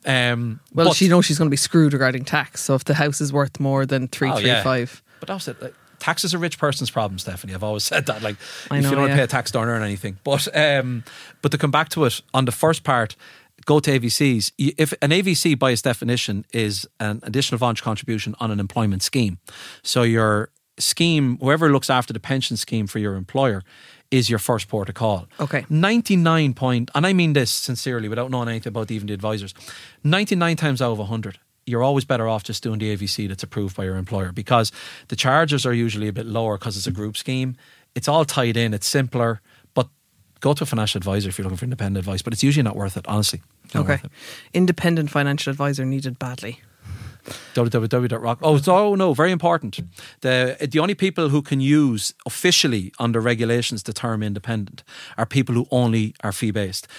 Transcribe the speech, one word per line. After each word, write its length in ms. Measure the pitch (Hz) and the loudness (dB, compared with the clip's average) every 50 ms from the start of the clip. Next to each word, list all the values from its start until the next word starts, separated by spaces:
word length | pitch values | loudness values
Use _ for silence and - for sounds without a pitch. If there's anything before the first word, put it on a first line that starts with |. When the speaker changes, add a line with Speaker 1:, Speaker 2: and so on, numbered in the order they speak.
| - | -4
Speaker 1:
Um, 560 | - 131 127 123 123 120 117 120 117 110 - _ _ - | -2 0 2 2 0 0 -2 -4 -6 -6 -10 _ _ 2
Speaker 2:
Well, 140 | 165 165 180 | 4 4 6
Speaker 1:
but 80 | 151 | 6
Speaker 2:
she 120 | - 190 175 | 6 4 6
knows 160 | 175 175 165 | 6 6 6
she's 140 | - 151 151 | 4 2 2
gonna 100 | 160 147 | 2 2
be 60 | 143 | 2
screwed 360 | 139 - - - 165 156 147 | 0 0 2 4 6 6 6
regarding 320 | 143 127 131 127 127 127 135 | 4 2 2 2 0 -2 -4
tax. 380 | - - 151 131 - - - | -2 0 -2 -2 -2 -8 -8
So 120 | - - 135 | -2 0 0
if 100 | 131 - | 0 2
the 100 | - 143 | 0 0
house 260 | 151 147 147 139 - | 2 2 0 0 -2
is 120 | 151 139 | -4 -2
worth 260 | 139 143 139 135 - - | 0 0 -2 -2 -2 -2
more 260 | 139 135 135 135 135 | -2 0 0 0 0
than 160 | 131 139 131 | 0 0 -2
Speaker 1:
Oh, 40 | 131 | -2
yeah. 20 | 127 | -4
Speaker 2:
three 220 | - - 143 131 - 113 | -4 -2 -2 0 0 2
three 200 | 101 123 120 110 | 2 2 2 2
five. 400 | 98 131 131 127 120 123 - - _ _ _ - | 2 2 0 0 -2 -4 -8 -18 _ _ _ -16
Speaker 1:
But 80 | 247 - | -10 -10
that's 180 | 196 190 - - | -8 -8 -8 -10
it. 140 | 113 - | -12 -12
Like, 120 | - 123 - _ _ _ _ - | -14 -16 -16 _ _ _ _ -6
tax 260 | - 165 165 - - | -4 -2 -2 -2 -2
is 100 | 170 170 | -2 -2
a 40 | 170 | -2
rich 200 | 170 170 - - | -2 -4 -2 0
person's 320 | 156 147 135 - 131 - | 0 0 0 0 -4 -4
problem, 280 | - 117 110 101 95 90 | -2 -2 -2 -2 -4 -8
Stephanie. 360 | - 95 92 90 - 95 95 | -8 -10 -10 -10 -10 -10 -8
I've 100 | 92 104 | -6 -6
always 180 | 107 107 104 - | -4 -4 -4 -4
said 200 | - 180 156 143 | -2 -2 -2 -2
that. 160 | 139 107 107 | -2 -6 -4
Like, 140 | 110 107 101 - - - - - - - | -4 -8 -8 -8 -12 -16 -16 -14 -8 -4
Speaker 2:
I 60 | 143 143 | 0 0
Speaker 1:
if 40 | |
Speaker 2:
know, 80 | 139 139 | 2 2
Speaker 1:
you 60 | 139 | 2
don't 120 | 139 139 139 | 2 2 4
Speaker 2:
yeah. 80 | 139 | 4
Speaker 1:
pay 60 | 143 | 4
a 40 | 127 | 2
tax, 240 | - - 127 120 - | 2 0 -2 -2 -2
don't 160 | - 123 110 | -2 0 0
earn 160 | 117 117 113 | 0 0 0
anything. 360 | 107 101 101 95 - 104 95 - - | -2 -2 -4 -6 -6 -10 -10 -6 -2
But, 220 | 139 139 143 - - - | 0 0 0 0 0 2
um, 500 | 156 151 147 143 135 127 127 123 117 - - - - - - - - | 2 4 4 4 2 0 -2 -4 -6 -8 -10 -18 -20 -20 -20 -12 -2
but 100 | - 143 | -2 0
to 60 | - 139 | 0 2
come 120 | 156 143 | 0 2
back 180 | 139 151 160 - | 2 2 2 2
to 140 | - 160 147 | 0 2 2
it, 160 | 117 - - - _ - | 2 2 -2 -8 _ 0
on 100 | 131 131 | 0 0
the 80 | 123 | 0
first 320 | - - - 160 160 - - | 0 2 2 2 2 2 0
part, 320 | - 131 120 110 - - _ - - - - _ _ _ _ - | 0 2 2 0 -2 -4 _ -20 -20 -20 -20 _ _ _ _ 2
go 160 | - 147 151 | 4 4 4
to 100 | 143 151 | 4 4
A 60 | 135 131 | 2 2
V 100 | 117 117 | 2 0
Cs. 420 | - - 147 139 123 110 98 - _ - | 0 2 2 2 2 2 0 -4 _ -2
Y-, 160 | 143 147 - | -2 -2 2
if 160 | - 156 147 - - | 0 0 0 0 0
an 100 | - 143 | 2 2
A 120 | 165 190 | 4 4
V 120 | 196 190 165 | 2 2 0
C, 200 | - - 170 147 | 2 2 2 2
by 160 | 120 135 131 | 4 2 2
its 100 | 123 107 | 2 2
definition, 640 | - 131 117 - 127 120 123 120 - - 101 101 - - | 0 -2 -2 0 -2 -2 -2 -2 -2 -4 -4 -6 -6 -4
is 340 | - 117 110 104 101 95 - - _ - | -2 -2 -2 -2 -2 -6 -8 -12 _ -6
an 200 | 107 104 107 113 | -4 -4 -4 -6
additional 360 | - 120 110 135 135 - 135 110 | -8 -4 -2 -2 -2 -2 -2 0
voluntary 260 | 127 120 113 - - | 0 0 0 -2 -4
contribution 500 | 117 107 - - - 113 107 - 110 110 - | -4 -4 -4 -4 -6 -6 -4 -4 -6 -8 -4
on 100 | 117 110 | -4 -2
an 100 | 104 101 | -2 -2
employment 420 | 98 95 - 127 110 104 95 95 | -4 -2 -2 0 0 0 0 -2
scheme. 360 | - - - 131 117 98 87 - _ - - - - - - - | -2 -2 0 0 0 0 -2 -6 _ -20 -20 -20 -18 -20 -18 -12
So 200 | - - - 127 | -6 -2 0 2
your 480 | 120 113 113 113 110 107 104 104 113 - _ _ _ _ _ - | 2 4 4 4 4 4 2 0 -2 -4 _ _ _ _ _ -4
scheme, 600 | - - - - 170 170 160 151 139 123 123 - | -4 -2 0 2 2 4 4 4 2 2 0 0
whoever 320 | 135 135 147 156 165 151 | 2 2 2 4 6 4
looks 160 | 139 135 - - | 4 4 2 2
after 240 | 131 127 123 - | 0 0 0 -2
the 80 | 110 107 | -6 -10
pension 380 | - - 135 131 - - 120 107 | -4 -2 -2 -2 -2 -4 -4 -4
scheme 280 | - - 120 113 104 | -4 -4 -2 -4 -2
for 120 | 95 - 110 | -2 -4 -4
your 160 | 104 104 98 | -4 -4 -4
employer, 460 | 95 92 - - 135 135 127 104 92 92 _ - - - - - - _ - | -6 -8 -4 -2 0 2 2 0 -2 -6 _ -20 -20 -20 -20 -20 -18 _ 0
is 180 | 135 131 117 117 | 2 2 2 2
your 100 | 117 104 | 0 0
first 300 | - - 120 107 - - | 0 0 0 -2 -2 -4
port 220 | - 107 98 95 | -4 -4 -4 -4
of 40 | 92 | -4
call. 320 | - 113 110 101 90 90 - _ - | -2 0 0 0 0 -4 -10 _ -6
Speaker 2:
Okay. 240 | 151 139 - 135 123 - | -4 -2 -2 -4 -2 0
Speaker 1:
Ninety-nine 840 | 156 156 180 202 226 240 226 - 196 175 165 165 165 160 151 135 | 0 2 2 4 2 2 2 4 4 4 4 4 4 4 4 2
point, 380 | 123 - 131 123 123 117 120 - - | 0 0 0 2 2 2 0 0 0
and 120 | 143 170 | 2 2
I 80 | 190 190 | 4 4
mean 180 | 180 170 160 | 4 4 4
this 180 | 143 143 123 - | 4 2 2 2
sincerely, 580 | - - - - 123 - - 135 123 117 107 104 | -2 -4 -4 -4 -6 -4 -4 -4 -4 -4 -4 -4
without 200 | 110 117 123 131 | -4 -4 -4 -4
knowing 180 | 127 123 120 117 | -4 -4 -2 -2
anything 220 | 113 110 110 117 | -4 -6 -6 -6
about 200 | 107 117 110 104 | -6 -6 -6 -4
even 160 | 113 107 101 | -6 -6 -6
the 80 | 104 104 | -6 -6
advisors, 400 | 95 104 107 110 104 98 98 - - - - - - - - - _ - | -4 -4 -4 -4 -4 -6 -10 -14 -18 -18 -18 -18 -18 -20 -20 -14 _ 0
ninety-nine 520 | 147 165 196 208 - 202 175 170 170 160 | 0 2 2 2 0 0 0 2 0 0
times 260 | 147 160 147 131 120 | 0 0 0 0 0
out 100 | 131 120 | 0 0
of 60 | 113 107 | 0 -2
a 80 | 101 | -4
hundred, 320 | 95 113 110 104 98 92 - _ _ _ _ - | -4 -4 -6 -6 -8 -12 -16 _ _ _ _ -8
you're 160 | - 120 117 | -4 0 0
always 220 | 127 135 143 139 139 | 2 2 2 0 0
better 240 | - 135 117 113 113 | 0 0 0 0 0
off 140 | 113 107 - | -2 -2 -4
just 180 | - - - | -6 -10 -6
doing 160 | - 117 110 104 | -4 -4 -4 -2
the 120 | 110 107 | -2 -2
A 40 | 104 | -4
V 100 | 95 101 | -4 -4
C 200 | 95 - - 104 | -6 -4 -4 -4
that's 160 | 95 98 - | -6 -6 -8
approved 340 | - - - 107 101 95 92 | -10 -8 -6 -4 -4 -4 -4
by 80 | - 98 | -6 -6
your 120 | 92 92 | -4 -4
employer, 360 | 95 92 - - 98 95 90 | -4 -4 -4 -4 -4 -4 -4
because 400 | 90 110 101 - 127 117 110 - - - - - - - - - | -6 -8 -2 2 2 4 2 2 -4 -10 -18 -18 -18 -18 -12 -10
the 80 | - | -6
charges 500 | - - 131 135 156 165 147 147 131 - | -2 0 2 2 2 2 2 0 0 0
are 80 | 127 120 | 0 0
usually 340 | 117 117 113 104 104 107 107 | 0 0 0 -2 -4 -4 -4
a 40 | |
bit 140 | 95 117 113 | -6 -6 -8
lower 300 | 113 104 113 113 110 104 98 | -4 -4 -2 -2 -2 -2 -4
'cause 180 | - 120 95 | -6 -8 -6
it's 100 | 98 90 | -6 -6
a 60 | - | -6
group 240 | 92 95 104 107 104 | -4 -4 -6 -6 -6
scheme. 400 | - - - 131 131 131 131 127 - - _ _ _ _ _ - | -8 -6 -4 -2 -2 -2 -4 -6 -8 -14 _ _ _ _ _ -10
It's 140 | 123 - 147 | -4 0 2
all 160 | 147 165 156 | 4 4 2
tied 320 | 143 - 139 123 117 110 | 2 2 0 2 2 2
in, 160 | 117 117 110 104 | 2 0 0 0
it's 120 | 98 - | -2 -2
simpler, 540 | - - 139 131 120 - 123 117 117 110 104 _ _ _ _ _ _ - | 0 0 0 0 0 0 0 0 0 -2 -4 _ _ _ _ _ _ -2
but 140 | 135 123 - _ _ _ _ _ _ _ _ _ - | -2 -2 -2 _ _ _ _ _ _ _ _ _ -2
go 140 | - 135 147 | 0 0 2
to 80 | - 147 | 2 0
a 20 | |
financial 320 | - - 113 107 104 - 101 | -2 -2 0 0 0 -2 -2
advisor 300 | 90 98 95 104 98 95 | -2 0 0 0 -2 -2
if 100 | 87 - | -4 -4
you're 60 | 98 | -4
looking 140 | 95 92 87 | -4 -4 -4
for 60 | 120 | -4
independent 340 | 123 127 - 107 98 98 95 90 | -6 -4 -4 -2 -2 -2 -2 -2
advice, 160 | 98 95 92 | -4 -4 -4
but 100 | - 117 | -4 -4
it's 100 | 113 - | -2 2
usually 200 | - 139 147 151 | 2 4 4 4
not 140 | 123 107 - | 2 0 0
worth 200 | - 101 95 - | -2 -4 -4 -6
it, 80 | - - - | -6 -6 -2
honestly. 320 | 92 110 104 - - - - _ _ _ _ - - | 0 0 0 0 -2 -6 -10 _ _ _ _ -6 -2
Not 60 | - 143 | -2 0
Speaker 2:
Okay. 80 | 151 139 | 0 0
Speaker 1:
worth 100 | 135 - | -2 -2
it. 60 | - _ - - - - - - - - | -10 _ -18 -18 -18 -18 -18 -14 -4 0
Speaker 2:
Independent 560 | 175 185 180 170 - - 175 170 160 151 143 | 2 4 4 2 2 2 0 2 2 0 0
financial 400 | - 147 143 139 143 147 - 139 | 0 0 2 2 0 -2 -2 -4
advisor 340 | 135 143 143 143 139 139 131 | -4 -2 -2 -2 -2 -2 -2
needed 340 | 131 135 135 139 131 123 - | -2 -2 -2 -4 -6 -6 -6
badly. 420 | 135 127 127 - 101 110 120 - _ _ _ _ - - - - - - - - - - - - - - - | -8 -8 -8 -10 -12 -12 -12 -14 _ _ _ _ -16 -16 -14 -14 -14 -16 -18 -18 -18 -16 -16 -16 -14 -4 0
Speaker 1:
W 140 | 123 120 113 | 0 0 2
W 180 | 123 120 110 107 | 2 0 0 2
W 200 | 127 123 123 117 | 0 0 0 0
dot 120 | 127 113 | -2 -2
rock. 160 | 110 117 120 - | -2 -2 -2 2
Oh, 160 | - 156 151 139 | 4 4 4 6
so, 180 | 143 185 180 | 6 6 6
oh, 180 | 190 208 208 202 | 6 6 4 2
no, 180 | 190 190 175 | 2 2 2
very 200 | 135 120 160 180 | 4 4 4 2
important. 480 | 185 156 170 170 170 156 - 104 - - 85 87 - - - - - _ | 2 2 2 2 2 2 -2 -6 -8 -8 -10 -12 -12 -20 -20 -20 -14 _
The, 360 | - 131 127 127 127 127 139 - 151 131 | 0 2 2 2 2 0 0 -4 -4 0
the 80 | 131 156 | 0 2
only 160 | 160 190 208 | 2 2 0
people 360 | - 190 190 - - 165 143 | 0 0 0 0 0 0 2
who 120 | 143 147 | 2 2
can 160 | 143 - 147 135 | 2 2 0 2
use 540 | 135 139 147 151 147 131 113 104 - - - _ - | 4 4 6 6 6 4 2 0 -4 -6 -8 _ -10
officially 680 | - - - - 180 175 - - 143 117 101 92 95 - - | -10 -6 0 2 4 4 4 4 2 2 0 -4 -6 -6 -2
under 200 | 120 117 113 117 | 0 0 2 2
regulations 600 | 110 123 120 110 117 113 120 120 117 - 123 101 | 2 2 0 0 0 0 0 0 0 -2 -6 -6
the 100 | - - | -8 -8
term 300 | 107 - - 117 113 107 | -8 -6 -4 -4 -2 -2
independent 640 | 107 104 101 98 - 120 117 107 101 - - - - - - - - - - - | -2 -4 -4 -6 -6 -4 -4 -4 -4 -8 -12 -20 -20 -20 -20 -20 -18 -12 -4 -4
are 80 | 113 | -4
people 300 | - - 135 131 - 117 | 0 0 0 0 2 0
who 100 | 120 123 - | 0 0 2
only 420 | 131 123 123 117 113 113 107 107 - - | 2 2 2 4 2 2 0 -2 -6 -6
are 80 | - 104 | -8 -6
fee-based. 560 | 98 - 120 107 98 110 101 92 92 - - - - | -6 -4 -4 -4 -2 -2 -4 -4 -6 -10 -12 -12 -20